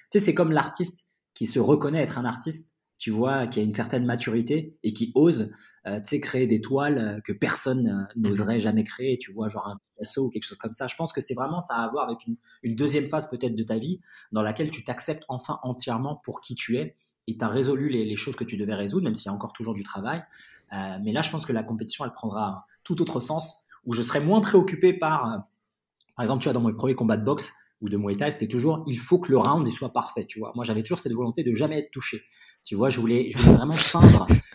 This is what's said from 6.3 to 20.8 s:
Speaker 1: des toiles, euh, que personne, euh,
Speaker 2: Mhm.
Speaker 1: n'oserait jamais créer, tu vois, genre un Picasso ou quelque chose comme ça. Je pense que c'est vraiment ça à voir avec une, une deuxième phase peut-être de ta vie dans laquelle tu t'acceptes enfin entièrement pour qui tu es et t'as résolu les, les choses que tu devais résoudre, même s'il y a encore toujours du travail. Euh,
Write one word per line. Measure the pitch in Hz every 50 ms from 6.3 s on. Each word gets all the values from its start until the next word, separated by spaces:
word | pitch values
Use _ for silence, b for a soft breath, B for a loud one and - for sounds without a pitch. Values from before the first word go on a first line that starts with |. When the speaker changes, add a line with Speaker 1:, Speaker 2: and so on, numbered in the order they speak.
| - 127 131 120
Speaker 1:
des | - -
toiles, | - - 131 135 143 147 147 123
euh, | 113 107 104 107
que | - - 104
personne, | - - 117 - - - 135 127 131 120 110
euh, | 98 98 98 - -
Speaker 2:
Mhm. | 117 110 101
Speaker 1:
n'oserait | 101 101 101 101 120 113
jamais | 104 107 107 110 104
créer, | - - - 127 135 127 120
tu | - - 98
vois, | 110 107 107
genre | 104 104 - 101
un | 101 101
Picasso | - _ - - 110 - - 135 135 120
ou |
quelque | - 110 -
chose | - 101 -
comme | - 110
ça. | 113 - 135 123
Je | -
pense | - 165 165
que | - 139
c'est | 123 - 127
vraiment | 120 131 143 170 175
ça | 170 - 120 117
à | 117 113
voir | 123 147 135 117
avec | 117 - - 117
une, | 117 - b b b b
une | - 117 113
deuxième | 110 147 - 135 147 143
phase | - 156 156 151 -
peut-être | 127 120 131 120 113
de | 110 113
ta | - 113 110
vie | 120 160 185 - B B B B B B
dans | 107 107 107
laquelle | 107 107 - 156 151
tu | - - -
t'acceptes | - 123 - - - 151 156 - -
enfin | 127 123 - - 151 - -
entièrement | 127 123 - - 131 117 117 135 143 151 - -
pour | - 104 -
qui | - - 123
tu | - - - 117 127
es | 160 - - _ _ _ _ _ _ -
et | 110 110
t'as | 117 107
résolu | 110 135 131 135 139 131 143 147
les, | 127 117 110
les | 107 104
choses | 101 - 143 127 -
que | 120
tu | - -
devais | 98 104 101 107
résoudre, | 95 101 98 123 190 180
même | 120 110
s'il | - -
y | 98
a | 101
encore | 104 - 110 -
toujours | - 113 113 110
du | 101 101
travail. | - - 98 98 120 156 170 165 B B B B B B B B _
Euh, | 101 98